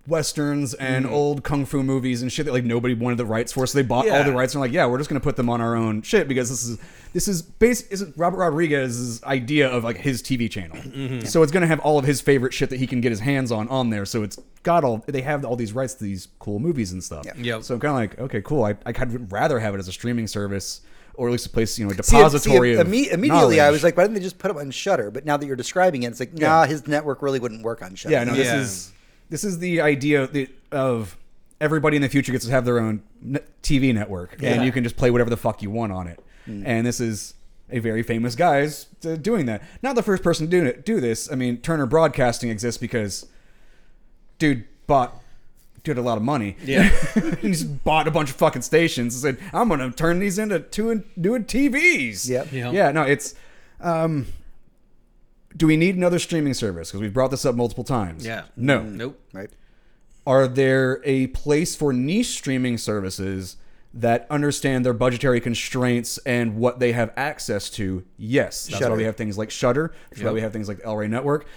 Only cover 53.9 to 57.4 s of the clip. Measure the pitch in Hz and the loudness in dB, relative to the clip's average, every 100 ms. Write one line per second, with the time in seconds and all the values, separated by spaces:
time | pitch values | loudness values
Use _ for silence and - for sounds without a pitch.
53.9 | 165 165 151 101 - - - - _ _ | -2 0 -2 -4 -8 -12 -20 -20 _ _
54.9 | _ _ _ _ _ _ 151 156 156 175 | _ _ _ _ _ _ 0 2 4 4
55.9 | 180 180 175 - 165 147 120 110 85 82 | 2 2 0 0 -2 0 -2 -4 -6 -8
56.9 | 98 107 113 131 131 | -6 -4 0 0 0